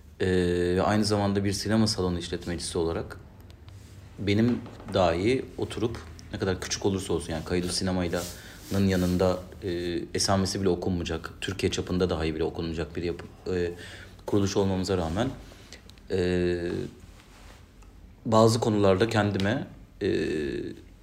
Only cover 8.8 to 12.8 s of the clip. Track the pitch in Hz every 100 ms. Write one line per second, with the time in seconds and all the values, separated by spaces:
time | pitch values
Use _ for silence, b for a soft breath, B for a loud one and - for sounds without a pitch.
8.8 | 98 92 90 90 92 90 - - 98 87
9.8 | 87 85 - 90 - 98 92 98 95 87
10.8 | 95 90 85 80 - - - 92 92 -
11.8 | 87 92 90 82 80 78 80 - 82 80